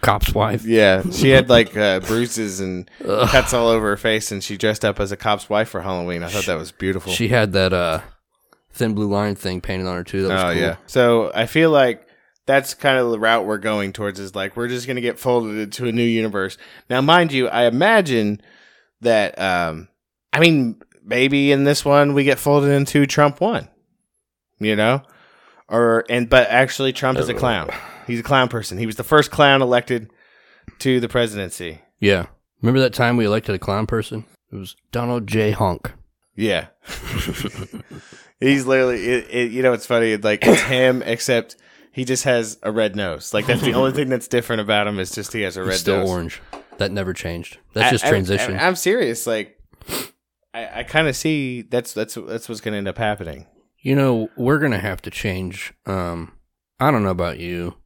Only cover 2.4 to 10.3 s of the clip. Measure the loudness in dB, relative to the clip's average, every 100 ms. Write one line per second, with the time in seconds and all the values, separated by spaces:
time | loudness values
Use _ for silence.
2.4 | -6 -4 -6 -6 -10 -14 -4 0 4 4
3.4 | 4 2 2 2 2 0 0 -2 -2 -8
4.4 | -8 -2 -2 0 -2 -2 -4 -4 -2 -2
5.4 | 0 0 0 -4 -6 -6 -4 -6 -4 -6
6.4 | -4 -4 -6 -6 -4 -4 -4 -4 0 2
7.4 | 2 2 2 2 0 -2 -6 -20 _ _
8.4 | _ _ _ -4 -2 0 0 0 -2 -4
9.4 | -6 -6 -6 -6 -6 -6 -6 -4 -2